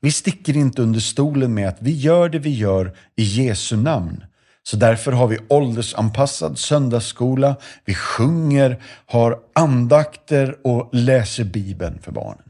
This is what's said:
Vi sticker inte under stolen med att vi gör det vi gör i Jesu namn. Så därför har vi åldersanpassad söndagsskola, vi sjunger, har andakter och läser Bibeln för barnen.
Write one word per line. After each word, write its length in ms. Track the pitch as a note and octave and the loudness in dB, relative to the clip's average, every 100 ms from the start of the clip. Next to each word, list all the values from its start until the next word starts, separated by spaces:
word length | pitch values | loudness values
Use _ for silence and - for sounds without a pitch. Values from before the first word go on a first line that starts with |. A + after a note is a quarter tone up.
Vi 120 | C#3+ | 0
sticker 440 | D3+ - - - D3 | -2 -4 -6 -2 0
inte 260 | C#3 A#2+ | 0 2
under 180 | A#2 A2+ | 0 0
stolen 540 | G#2+ - C#3+ C#3+ B2+ | -2 -2 -2 0 0
med 140 | A2 G2 | 0 -2
att 80 | F#2+ | -4
vi 100 | A#2 | -4
gör 380 | D#3 C#3 F3 F3 | -2 2 4 2
det 100 | D#3 | 0
vi 120 | D3+ | -4
gör 460 | C3 G#2 F#2+ F#2 - _ - | -2 0 0 0 -8 _ -2
i 60 | |
Jesu 540 | G#2+ G#2 C3 G#2+ - A2 | -2 0 0 -2 -4 -2
namn. 480 | C3 D3 F2 F2 - _ _ _ | 0 0 -4 -10 -16 _ _ _
Så 140 | - G#2 | -6 2
därför 360 | A2+ A2+ - | 2 2 0
har 140 | B2 B2 | 0 2
vi 120 | A2+ - | 0 2
åldersanpassad 1080 | C#3+ C#3 A#2 A2+ - A2 A2 C#3 - D#3+ - | 2 2 -4 -6 -2 -2 0 -2 -2 -8 -6
söndagsskola, 960 | - D3+ C3 A#2 - - B2 C3 C#3 C#3 - - | -2 0 2 -2 -4 -4 -2 2 0 0 -8 -18
vi 100 | - | -8
sjunger, 880 | F#2+ - - A#2+ E3 D#3+ C#3 C3+ B2 - - _ | -6 -4 -2 0 2 2 4 2 0 -12 -20 _
har 320 | A#2+ A#2 - _ | 2 2 0 _
andakter 1120 | - D#3+ B2+ A#2+ D3 D3+ - _ C#3+ C3+ B2+ C3 | 0 2 2 4 4 4 -8 _ 0 0 -2 -2
och 240 | B2 A#2 | -2 0
läser 520 | B2 A#2+ C3 G#2+ - | 0 4 2 2 -4
Bibeln 540 | G#2+ G#2+ G2 F2 F2 E2 | -4 -4 -8 -8 -8 -10
för 100 | - | -12
barnen. 320 | - - - _ | -12 -12 -16 _